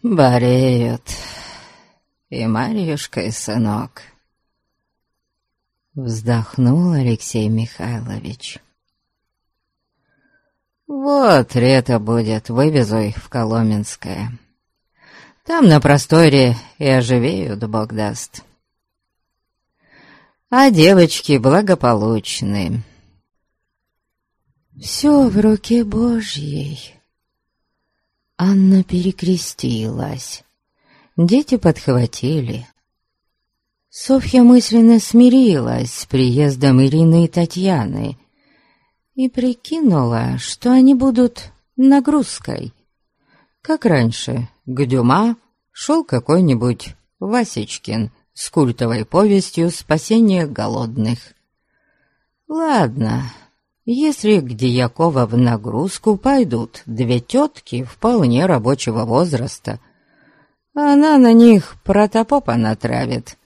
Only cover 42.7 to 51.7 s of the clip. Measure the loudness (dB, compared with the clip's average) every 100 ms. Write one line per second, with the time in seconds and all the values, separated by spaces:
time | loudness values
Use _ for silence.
42.7 | _ _ _ _ _ _ _ _ _ -6
43.7 | -2 0 2 0 -4 -8 -8 -10 _ -12
44.7 | -6 -2 0 2 2 0 -4 _ _ _
45.7 | -16 -2 -2 -2 -6 0 0 2 0 -2
46.7 | -4 -10 -20 _ _ -6 -4 -4 -8 -12
47.7 | -14 -10 -8 -8 _ _ -18 -8 -2 -2
48.7 | -2 -4 -4 -4 0 2 0 -2 -4 -4
49.7 | -4 -4 -4 0 2 2 2 -2 -6 -6
50.7 | -6 -6 -6 -4 -6 -10 _ _ _ _